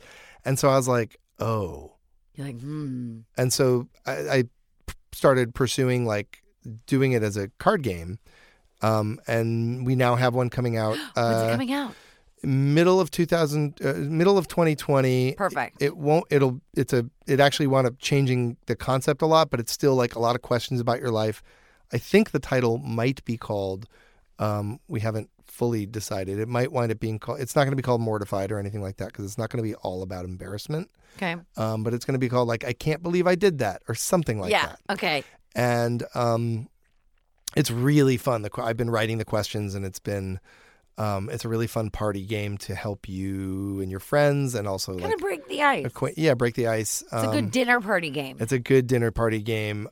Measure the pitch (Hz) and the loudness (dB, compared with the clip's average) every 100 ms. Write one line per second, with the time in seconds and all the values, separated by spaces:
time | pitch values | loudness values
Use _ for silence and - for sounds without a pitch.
0 | - - - - - 135 143 135 127 123 | -20 -20 -20 -8 -4 2 4 4 4 0
1 | 110 - _ - 113 110 92 69 - _ | 0 -8 _ -6 -2 -2 -4 -8 -16 _
2 | _ _ _ - 139 120 135 151 143 127 | _ _ _ -12 -12 -10 -10 -8 -8 -8
3 | 120 113 113 - 127 - 131 123 123 _ | -10 -12 -10 -2 0 2 2 2 -2 _
4 | - 143 147 139 127 _ _ _ - - | -8 -6 0 0 0 _ _ _ -16 -16
5 | _ - 147 127 117 - 127 - 127 123 | _ 2 4 4 2 0 -2 2 2 2
6 | 120 104 104 - _ _ 127 110 - 135 | 2 0 -4 -12 _ _ -16 -16 -2 2
7 | 135 123 107 101 98 - 185 208 123 87 | 4 2 0 -2 -6 -2 0 0 0 -4
8 | 85 101 - - - _ _ _ 107 110 | -8 -12 -14 -20 -20 _ _ _ 2 2
9 | 107 113 - 117 113 117 117 127 127 127 | 0 -4 -2 -2 0 0 -2 -2 0 2
10 | 123 120 127 123 123 - 123 113 110 110 | 4 4 2 2 0 0 -2 0 0 -2
11 | 302 - 117 113 113 117 254 285 254 - | -4 0 2 2 2 0 0 -4 -6 -10
12 | - _ _ _ 147 135 139 151 170 185 | -20 _ _ _ 0 2 4 6 6 6
13 | 170 - 170 170 156 147 147 - 139 - | 4 0 2 2 2 0 -2 -2 -2 -2
14 | 143 160 180 196 151 - 165 147 - 139 | -2 2 4 4 2 2 2 2 2 2
15 | 131 127 127 - 190 135 120 - 143 165 | 4 4 2 0 -2 -2 -6 -2 -2 0
16 | 147 160 - 147 135 127 - - 135 127 | 2 2 4 4 4 0 -4 -4 0 0
17 | 120 - - 135 139 - 143 135 127 123 | 0 -6 0 4 4 4 2 4 2 -2
18 | - 143 135 127 120 120 - 120 - 131 | 0 2 4 2 0 -4 -6 -4 0 0
19 | 139 139 160 160 156 120 117 - 147 131 | 0 0 4 4 4 0 -4 0 2 4
20 | 120 117 117 120 - 120 - 127 120 120 | 2 0 0 0 0 -2 0 -2 0 0
21 | 131 110 110 107 - _ _ _ _ 127 | 0 0 0 -4 -12 _ _ _ _ -6
22 | - 202 214 147 - 131 120 117 139 113 | 2 4 4 0 0 2 2 0 -2 0
23 | 123 135 - 113 - 104 95 95 117 _ | 0 -2 -6 -6 -4 -4 -4 -6 -10 _
24 | _ _ _ - 107 104 104 120 - 131 | _ _ _ -4 -2 0 -4 -8 -6 -4
25 | 110 107 - _ - - 120 113 101 110 | -2 -2 -6 _ -20 -2 0 0 -2 -6
26 | - 104 95 101 113 120 127 127 117 110 | -6 -6 -4 -4 -2 0 0 0 -2 -2
27 | 110 110 - 120 127 156 135 135 127 120 | -4 -4 -6 -8 -2 0 2 0 2 2
28 | 113 107 101 98 98 107 98 107 98 - | 0 -2 -2 -2 -2 -4 -6 -6 -8 -8
29 | 95 - 101 101 110 120 110 - 98 92 | -10 -10 -10 -6 -4 -4 -4 -6 -6 -6
30 | 92 92 90 92 90 104 - 151 196 _ | -8 -8 -10 -10 -10 -10 -6 -8 -8 _
31 | _ - 185 170 - - 110 110 110 120 | _ -8 -6 -6 -10 -4 -2 -2 -2 -2
32 | - 135 127 123 120 117 123 120 156 160 | -2 -2 0 2 0 -2 -4 -4 -4 -2
33 | 175 175 175 180 196 147 107 92 - 113 | 0 2 2 4 2 2 -2 -4 -6 -6
34 | - 180 151 107 90 196 143 - - 202 | 2 2 2 -2 0 0 0 -4 -6 -4
35 | 185 147 - _ _ - 120 120 120 120 | -2 -2 -4 _ _ 0 2 2 0 -2
36 | - 131 120 117 117 113 120 _ _ _ | -4 -2 0 2 0 -4 -8 _ _ _
37 | _ _ _ _ - - 143 117 131 147 | _ _ _ _ -4 0 0 0 4 6
38 | 135 123 - 117 104 - 120 117 117 113 | 6 4 0 -2 -4 -4 -4 -2 0 0
39 | 110 113 107 107 104 107 104 98 98 - | 0 -2 -2 -2 -2 -4 -4 -4 -8 -8
40 | - 101 95 92 - - - _ _ - | -6 -6 -4 -8 -12 -20 -20 _ _ -6
41 | 107 98 101 117 117 113 113 117 110 - | -2 -2 -4 -6 -4 -2 -2 -2 -4 -2
42 | 107 98 95 107 104 101 - 95 107 101 | -2 -2 -4 -4 -4 -6 -8 -8 -6 -8
43 | - 95 95 95 95 95 98 98 95 95 | -8 -6 -4 -4 -4 -4 -4 -4 -6 -6
44 | - 147 147 143 135 120 101 95 - 92 | 0 2 4 2 0 -2 -2 -4 -4 -6
45 | 87 415 392 339 285 294 294 233 127 - | -4 -2 -4 -6 -8 -2 0 0 -4 -4
46 | 131 - 156 120 120 117 113 110 107 - | -6 0 2 2 0 0 0 0 -2 -6
47 | - 113 110 294 214 254 247 240 196 196 | -6 -2 0 0 0 0 2 2 2 -2
48 | 165 139 135 131 117 135 117 135 123 123 | -2 -6 -8 -6 -2 -2 4 4 4 2
49 | 117 110 117 110 104 110 107 104 107 | 2 0 0 0 -2 -2 -2 -6 -8